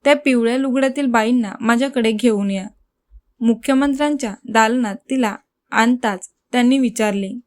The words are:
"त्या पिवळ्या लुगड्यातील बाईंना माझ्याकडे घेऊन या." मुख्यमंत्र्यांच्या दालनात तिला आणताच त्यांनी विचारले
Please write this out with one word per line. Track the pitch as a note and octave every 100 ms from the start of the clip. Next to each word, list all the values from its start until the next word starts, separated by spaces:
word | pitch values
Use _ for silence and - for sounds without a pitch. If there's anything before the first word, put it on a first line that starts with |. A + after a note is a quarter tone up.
"त्या | C#4 C#4+
पिवळ्या | C#4+ B3 A3+ B3
लुगड्यातील | C4+ B3+ C4+ C4 C#4
बाईंना | A#3 A3 B3 G#3+ -
माझ्याकडे | A3 A#3 C#4 C4 A3
घेऊन | G#3+ B3 G#3 G3+
या." | G3 F#3 _ _ _ _ - _ _
मुख्यमंत्र्यांच्या | A#3 A3+ - C4+ C#4+ C4+ D4 C#4+ A3+ G3 -
दालनात | A3 A3 B3 A3+ G3 -
तिला | C4 A3+ - _ _ _
आणताच | - A#3 B3 A#3 F#3+ - _ _
त्यांनी | B3 B3 C4+
विचारले | B3 A#3 G#3+ G3+ F#3+ A3+